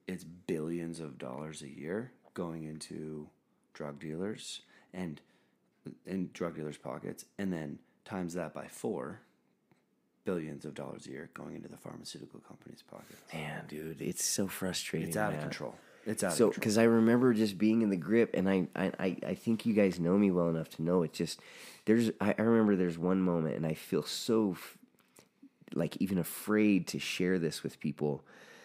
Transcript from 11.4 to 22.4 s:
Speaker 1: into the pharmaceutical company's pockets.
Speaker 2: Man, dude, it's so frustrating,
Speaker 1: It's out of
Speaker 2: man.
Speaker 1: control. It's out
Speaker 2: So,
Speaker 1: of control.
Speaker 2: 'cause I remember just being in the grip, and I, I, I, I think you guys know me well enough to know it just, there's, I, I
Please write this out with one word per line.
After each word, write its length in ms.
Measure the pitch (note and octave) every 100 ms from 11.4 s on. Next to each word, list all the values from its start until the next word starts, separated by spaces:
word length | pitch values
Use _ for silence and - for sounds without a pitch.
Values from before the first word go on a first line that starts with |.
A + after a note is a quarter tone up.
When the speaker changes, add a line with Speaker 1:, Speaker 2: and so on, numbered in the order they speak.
| D2+ D#2
Speaker 1:
into 100 | D#2+
the 80 | E2+
pharmaceutical 640 | - - - - - -
company's 420 | - - - -
pockets. 520 | - G1+ - - -
Speaker 2:
Man, 320 | - - - -
dude, 340 | D2+ D#2+ -
it's 220 | - F3+
so 240 | - - G2
frustrating, 600 | - F#2 E2+ - D#2+ E2
Speaker 1:
It's 80 | G2
out 160 | G#2+
of 60 | D2+
Speaker 2:
man. 20 |
Speaker 1:
control. 340 | D2+ - B1 - - - -
It's 160 | A2
out 100 | F#2+
Speaker 2:
So, 140 | D#2+ G#2+
Speaker 1:
of 60 |
control. 100 | -
Speaker 2:
'cause 140 | A2+ G#2+
I 60 |
remember 500 | A#2 A2+ A2+ A#2+ B2+
just 240 | A2 A2 F#2
being 240 | G#2+ A2+
in 80 | A2
the 80 | F#2+
grip, 340 | F2+ A#2 A2+
and 160 | - F#2+
I, 180 | F#2+ E2+ -
I, 160 | F#2+ -
I, 180 | F#2+ - -
I 80 | F#2+
think 300 | - A2 A#2
you 80 |
guys 260 | G#2+ G2+ E2+
know 180 | E2+ G2+
me 140 | G2+
well 180 | F2 E2+
enough 200 | E2 D#2
to 100 | -
know 220 | D#2+ F2+
it 100 | D#2+
just, 280 | - E2 - - - - - -
there's, 260 | A2+ A2+ -
I, 140 | G2+
I 40 | -